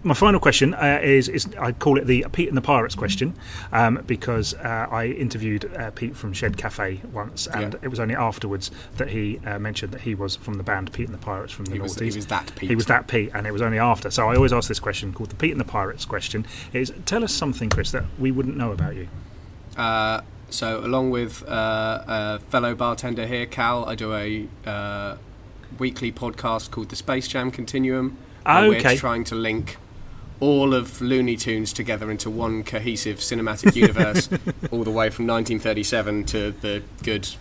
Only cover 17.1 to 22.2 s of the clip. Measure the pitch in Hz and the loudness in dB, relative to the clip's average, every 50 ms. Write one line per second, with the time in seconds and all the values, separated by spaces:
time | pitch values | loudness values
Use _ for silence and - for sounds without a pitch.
17.1 | 190 233 226 196 - - 160 143 123 - 117 107 98 107 95 - - - - - | 0 0 0 0 0 0 0 -2 -2 -2 0 2 2 2 2 0 0 -2 -2 -4
18.1 | - - 127 131 131 131 131 127 - 139 120 113 101 85 - - - 98 87 - | -2 0 0 2 2 2 0 -2 -2 -2 -2 -2 0 -2 -2 -2 -2 -6 -10 -10
19.1 | - - - - - - - - - - - - - - 117 113 110 110 110 110 | -12 -14 -14 -16 -18 -18 -18 -18 -18 -18 -18 -12 -6 -2 0 0 2 2 2 0
20.1 | 110 - - - - - - - - - 117 113 113 110 - 117 127 131 131 127 | 0 -2 -4 -10 -18 -18 -14 -8 -6 -4 -4 -2 -4 -2 -2 0 0 2 2 2
21.1 | 123 120 120 110 117 - - 117 120 113 110 110 110 110 110 110 110 113 - - | 0 0 -2 -4 -6 -12 -8 -4 -2 0 0 0 0 0 0 -2 -2 -4 -4 -4
22.1 | 113 110 | -4 -2